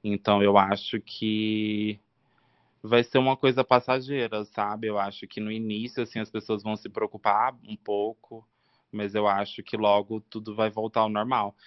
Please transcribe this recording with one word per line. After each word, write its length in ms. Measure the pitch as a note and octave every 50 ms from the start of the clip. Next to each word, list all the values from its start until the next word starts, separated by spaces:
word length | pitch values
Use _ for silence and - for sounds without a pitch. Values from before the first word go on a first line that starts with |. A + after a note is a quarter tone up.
| -
Então, 380 | G#2+ G2+ G2 _ - G#2 G2+
eu 160 | G2+ G2+ G2+ G2+
acho 420 | F#2+ G2 G2+ G2+ - - - G#2+
que 1000 | - - - - A2 A2 G#2+ G#2+ A2 G#2+ G#2+ G#2+ G#2+ G#2+ G#2+ G#2 G#2 G#2+ G#2+ G#2 _ _ _ _ _ _ _ _ _ _ _ _ _ _ _ _
vai 200 | - G#2+ A#2 A#2+ A#2
ser 140 | - - C3+
uma 180 | C3 C3 C3
coisa 280 | - - C3 B2 C3 C3
passageira, 800 | _ C3 B2 - - B2+ C3 B2+ C3 C#3+ C3+ A#2+ G#2+ G#2+ G#2+ G#2
sabe? 420 | - _ - G#2 G#2 G#2+ G#2+ A2+ G#2+
Eu 100 | G#2 G2+
acho 280 | G2 G2+ G2+ - -
que 140 | - - -
no 100 | G#2+ G#2+
início, 500 | A2 A2 A2+ A2 G#2+ G#2+ A2+ A#2+ - B2
assim, 180 | A#2 A2 - A2+
as 100 | G#2+ -
pessoas 320 | - A2 G#2 - A2 G2+
vão 140 | G2+ A2 G#2+
se 120 | G#2+ - G2+
preocupar 680 | - G#2+ G#2+ G#2 - G#2+ _ G#2+ G2+ G#2+ A#2 C3 B2+ A#2+ A2+ G#2+
um 80 | G#2+
pouco, 720 | - _ - G#2 G2+ G#2 A2 A2+ _ _ _ A#2 A2+ A2 _ _ _ _ _ _ _ _ _
mas 220 | - G#2 G#2 G2+ G2+
eu 120 | G#2+ G#2 G#2
acho 340 | G2 G2 G2+ - - -
que 140 | - - -
logo 440 | G#2+ G#2+ G#2 G2+ G#2 G#2 _ A2+ G#2+
tudo 340 | _ _ - A2 A2 A2 G#2
vai 160 | A2 A2 A2
voltar 300 | G#2 A2 A2 A2 - A#2
ao 60 | A2 G#2+
normal. 460 | G#2+ G#2 G#2+ B2 C3 A#2 G#2 G2+ - _ _